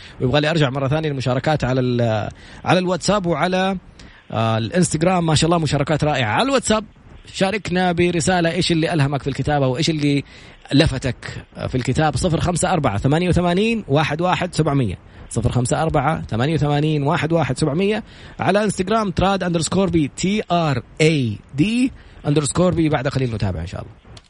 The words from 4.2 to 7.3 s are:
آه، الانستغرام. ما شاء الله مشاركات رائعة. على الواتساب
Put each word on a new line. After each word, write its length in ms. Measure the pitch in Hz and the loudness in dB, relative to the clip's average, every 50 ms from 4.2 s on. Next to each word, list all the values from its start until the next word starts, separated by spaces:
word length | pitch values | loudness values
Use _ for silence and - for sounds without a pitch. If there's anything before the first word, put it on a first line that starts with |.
| - - | -12 -6
آه، 260 | - 110 113 113 113 | -2 -2 0 0 0
الانستغرام. 680 | 113 113 98 - 185 170 - - 151 165 185 185 175 170 | 0 -2 0 0 0 2 2 0 0 2 2 2 2 2
ما 100 | 160 156 | 2 2
شاء 120 | 127 160 | 2 2
الله 100 | 160 175 | 2 2
مشاركات 460 | 170 156 135 151 139 139 - 156 147 156 | 2 0 0 0 0 0 0 0 0 0
رائعة. 280 | 151 147 131 120 107 | 0 0 0 0 0
على 120 | 110 - 240 | 0 0 0
الواتساب 420 | 269 277 240 - - 220 220 214 - - - - - - - - - | 2 0 0 2 2 0 0 -2 -6 -14 -20 -20 -20 -20 -20 -20 -10